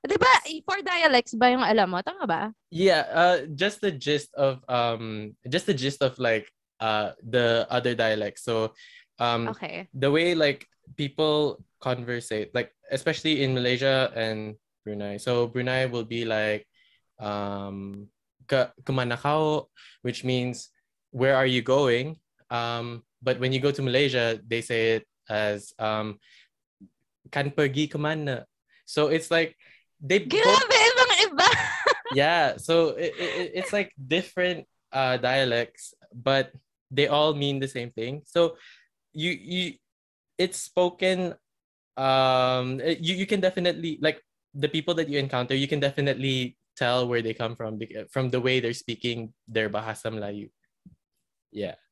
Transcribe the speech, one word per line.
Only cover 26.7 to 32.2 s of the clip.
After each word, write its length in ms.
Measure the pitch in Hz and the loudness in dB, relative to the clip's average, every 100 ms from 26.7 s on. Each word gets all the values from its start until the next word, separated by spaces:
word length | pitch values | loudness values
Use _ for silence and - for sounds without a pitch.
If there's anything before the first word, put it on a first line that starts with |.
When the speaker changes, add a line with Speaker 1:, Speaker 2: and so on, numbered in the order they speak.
| _ - _ _ _ - | _ -20 _ _ _ -8
Speaker 2:
"Kan 180 | 143 143 | -4 -2
pergi 400 | 143 143 135 151 | 0 0 0 -2
kemana?" 560 | 151 147 160 143 123 - _ _ _ - | -2 -4 -4 -4 -6 -10 _ _ _ -6
So, 240 | - 151 | 0 2
it's 240 | 160 160 | 0 0
like, 240 | 165 165 _ - - _ _ | 0 0 _ -20 -20 _ _
they 240 | 139 196 | 0 0
both 160 | - 392 | 2 4
Speaker 1:
Grabe, 380 | 480 508 494 494 | 6 6 6 6
ibang 340 | 440 508 494 370 403 | 6 6 4 4 2
iba. 220 | 294 370 | 4 4
<laughs> 600 | - - - - 494 466 | 4 -2 -2 0 0 -2
Speaker 2:
Yeah, 400 | 139 | 2